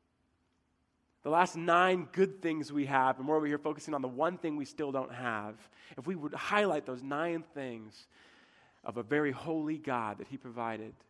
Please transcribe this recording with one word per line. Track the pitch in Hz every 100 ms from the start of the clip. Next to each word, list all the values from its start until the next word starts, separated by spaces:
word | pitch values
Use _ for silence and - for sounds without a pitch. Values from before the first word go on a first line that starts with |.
| _ _ _ _ _ _ _ _ _ _ _ _
The | -
last | 165 180 165
nine | 175 170 185 185 143
good | 185 190 190
things | 170 156 143
we | 143 139
have, | 139 131 131
and | 135
we're | 156
over | 147
here | 147
focusing | 151 147 156
on | 147
the | 127
one | 123 160 180
thing | 165 147
we |
still | 135 - 147
don't | 135 131
have, | 127 123 110 104 107 - - - 143
if | 131
we |
would | 180 147
highlight | - - 208 208 151 147
those | 127
nine | 135 143 170 165 156
things | 143 131 117 107 - - _ - - _ _ _ _
of | - 113
a |
very | 107 147 147
holy | 131 165 160 151 156
God | 156 123 110 104
that | -
he | 135
provided, | 127 117 113 110 110 -